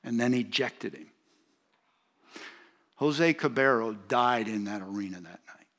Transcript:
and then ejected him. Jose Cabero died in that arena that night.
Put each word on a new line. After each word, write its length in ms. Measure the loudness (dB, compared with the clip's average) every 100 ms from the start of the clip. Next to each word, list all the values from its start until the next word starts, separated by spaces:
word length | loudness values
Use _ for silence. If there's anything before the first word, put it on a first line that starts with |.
and 160 | -2 0
then 140 | 2
ejected 600 | 2 0 -2 -2 -4 -10
him. 180 | -10 -20 _ _ _ _ _ _ _ _ _ _ _ _ -18 -18 -18 -20 _ _ _
Jose 380 | 0 4 2
Cabero 600 | 4 0 2 4 4 0 -6 -2
died 400 | 2 4 2 0
in 180 | -4 -4
that 160 | -8
arena 360 | -8 -6 -6 -10
that 60 | -16
night. 420 | -20 -20 -20 _